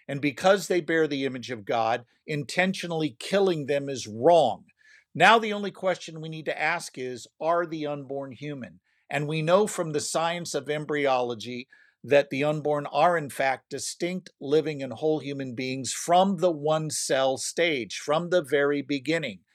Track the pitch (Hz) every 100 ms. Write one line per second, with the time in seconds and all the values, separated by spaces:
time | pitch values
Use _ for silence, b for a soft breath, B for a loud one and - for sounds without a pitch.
0 | b 139 143 131 185 202 160 180 151 165
1 | 156 143 135 127 120 123 98 120 110 123
2 | 123 _ - 151 - - 185 185 175 165
3 | 156 - - 196 190 165 135 143 139 131
4 | 113 107 135 170 131 95 - _ b b
5 | b 151 180 226 220 208 202 - 190 175
6 | - 160 160 160 151 139 151 170 - -
7 | 127 123 - - 156 170 175 160 147 147
8 | 131 135 135 120 147 143 117 - _ _
9 | - 143 147 160 156 185 208 - 165 147
10 | 131 165 165 175 165 151 131 151 147 147
11 | 139 127 123 117 110 123 127 b b b
12 | 120 143 139 135 147 156 147 147 - 143
13 | 170 170 143 - 135 131 - 139 - -
14 | 170 185 - - 139 151 151 147 135 113
15 | 156 156 135 143 135 120 127 131 120 -
16 | - 175 196 185 180 156 143 156 156 -
17 | - 139 135 131 - - 170 147 101 -
18 | - 151 175 180 143 143 143 147 131 143
19 | 123 165 143 95 _